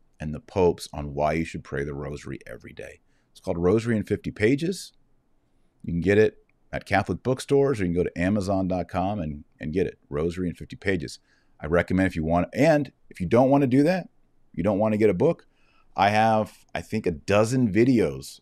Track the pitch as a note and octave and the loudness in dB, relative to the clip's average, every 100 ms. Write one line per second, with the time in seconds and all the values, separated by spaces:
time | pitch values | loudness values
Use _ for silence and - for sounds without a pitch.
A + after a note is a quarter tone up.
0 | _ - D#2 D2 - G2+ F2 - - D2 | _ -12 -10 -10 -6 2 2 2 -8 -12
1 | D2 C#2 D2+ D#2+ D#2+ - - C2+ C#2+ C#2+ | -8 -2 0 0 -4 -8 -8 -8 -6 -8
2 | C#2 C#2+ C#2+ C2 - A#1+ - - - - | -10 -12 -12 -14 -16 -18 -18 -18 -18 -18
3 | _ _ _ - - E2+ F2 A2 A#2 G#2+ | _ _ _ -14 -6 0 2 2 2 -2
4 | - G2+ - - G#2+ C#3 E3 F#3 - _ | -2 -4 -4 0 0 2 -2 -6 -12 _
5 | _ _ _ _ _ _ _ _ - E2+ | _ _ _ _ _ _ _ _ -8 -2
6 | F2+ G#2 G#2+ - _ _ - - - G2 | 2 4 4 0 _ _ -12 -10 -2 -2
7 | G#2 F2+ A#2+ B2+ - C#3 C#3 A2+ F2+ E2+ | 0 -4 -2 -4 0 2 2 0 -2 0
8 | E2+ - F2+ G#2+ F#2+ F#2+ F#2 F2+ E2 F#2 | -2 -2 -2 0 -2 -2 -2 -4 -4 -4
9 | F#2+ G#2 D#2 D2 - - D2+ F2 D#2+ - | -4 -4 -6 -8 -14 -12 -4 -2 -2 -6
10 | - C#2+ E2+ E2+ F2+ - - - G#2 F#2 | -8 -4 -4 -4 -6 -8 -14 -8 -4 -4
11 | B1+ - _ _ _ - D2+ E2+ - F#2 | -6 -14 _ _ _ -12 -2 0 2 0
12 | F#2+ E2+ D#2+ F2 E2+ G#2+ D#3 D3 D3 _ | 0 -2 0 0 0 0 2 2 -2 _
13 | - - F2 A2+ C3 C#3 C#3 C3 D3+ F#3 | -20 -10 0 2 4 2 4 2 2 0
14 | - _ _ _ _ - F#2+ G2 G#2+ G#2+ | -6 _ _ _ _ -4 0 0 0 2
15 | G#2+ F2+ D3 E3+ _ _ _ _ _ - | 2 4 0 0 _ _ _ _ _ 2
16 | G2+ G#2+ A2+ A2 G#2 - _ - - G#2+ | 2 4 4 2 0 -8 _ -12 -6 -4
17 | F2+ D2+ - G2+ A2+ C3 A#2+ F#2+ B2 A#2+ | -4 -4 2 2 4 2 2 4 4 4
18 | E2 C2+ C2+ - | 2 -2 -14 -20